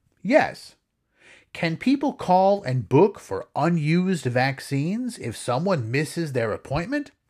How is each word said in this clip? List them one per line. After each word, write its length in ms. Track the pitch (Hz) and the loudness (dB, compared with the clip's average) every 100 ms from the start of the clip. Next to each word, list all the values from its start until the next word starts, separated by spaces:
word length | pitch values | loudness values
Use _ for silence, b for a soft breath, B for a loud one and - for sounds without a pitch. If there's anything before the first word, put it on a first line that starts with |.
| _ _ | _ _
Yes. 540 | 180 285 95 - - _ _ _ _ b b b b | 2 4 2 -4 -20 _ _ _ _ b b b b
Can 240 | - 165 165 | -6 -4 -2
people 360 | 254 277 285 | 0 2 0
call 500 | - - 185 190 202 | -4 2 4 4 2
and 260 | 160 127 101 | 0 -4 2
book 300 | 135 202 202 | 4 4 2
for 300 | - 95 - - | -8 -8 -6 -2
unused 680 | 156 170 147 175 185 180 131 | 0 2 2 2 2 0 0
vaccines 920 | 123 131 135 - 139 156 220 254 - | 0 0 -2 -4 -4 -2 -4 -6 -8
if 180 | 127 104 | -10 -8
someone 540 | - 123 185 170 113 | -4 -2 0 -2 0
misses 440 | 131 156 - 160 | -2 -2 -4 -4
their 180 | 127 113 | -2 -2
appointment? 580 | 90 - 143 180 294 285 _ | -4 -4 -4 -2 -6 -6 _